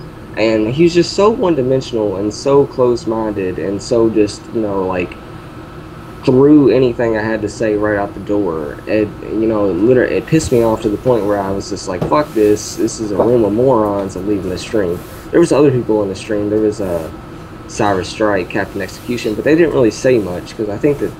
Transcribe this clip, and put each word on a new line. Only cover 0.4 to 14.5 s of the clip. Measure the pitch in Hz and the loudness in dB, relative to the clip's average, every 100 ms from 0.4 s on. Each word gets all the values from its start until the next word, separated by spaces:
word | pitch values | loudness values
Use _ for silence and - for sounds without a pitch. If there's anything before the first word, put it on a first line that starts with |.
| 110 113 107 | 2 2 2
he's | 135 170 175 | 2 4 4
just | 170 | 0
so | - 208 | 2 2
one-dimensional | 226 185 156 127 131 131 117 104 92 | 2 2 0 2 0 -2 -2 -2 -2
and | 104 | -4
so | 104 139 139 139 | -4 2 4 4
close-minded | - 123 120 - 113 110 101 92 87 | 2 2 2 0 -2 -2 -2 -4 -4
and | 82 98 | -4 -4
so | - 120 113 | 0 2 4
just, | 107 104 - - | 4 0 -2 -8
you | 117 | -6
know, | 107 98 92 | -4 -2 -2
like, | 92 87 - - - - - - - - - - - - | -2 -4 -8 -16 -16 -16 -16 -16 -16 -16 -16 -16 -4 2
threw | 127 143 151 135 | 6 8 8 6
anything | 117 127 117 117 110 | 4 2 2 0 0
I | |
had | 107 110 | -2 -2
to | 104 | -4
say | - 110 104 | -2 0 0
right | 107 104 | 0 0
out | 101 98 | -2 -6
the | |
door. | 95 101 98 80 73 - - | -4 -2 -2 -4 -6 -10 -2
It, | 104 104 82 - | 0 0 -4 -6
you | 95 110 | -2 0
know, | 110 101 | 0 0
it | |
literally, | 87 107 127 110 92 | 2 4 4 4 0
it | - | 0
pissed | 160 - | 0 2
me | 123 | 2
off | 113 110 | 2 2
to | 113 | 0
the | 104 | 0
point | 131 120 98 | 0 0 2
where | 101 | -2
I | 98 | -2
was | 98 92 | -4 -6
just | 98 - | -8 -6
like, | 90 - | -4 0
"Fuck | 151 147 | 0 0
this. | 113 104 104 - - | 2 4 2 -2 -4
This | 113 113 | -4 -4
is | 110 | -4
a | 98 | 0
room | 101 123 104 | 2 4 2
of | |
morons. | 104 127 120 107 101 95 92 | 2 2 4 2 -2 -4 -6
I'm | 95 | -4
leaving | 101 | -2
the | 92 | -4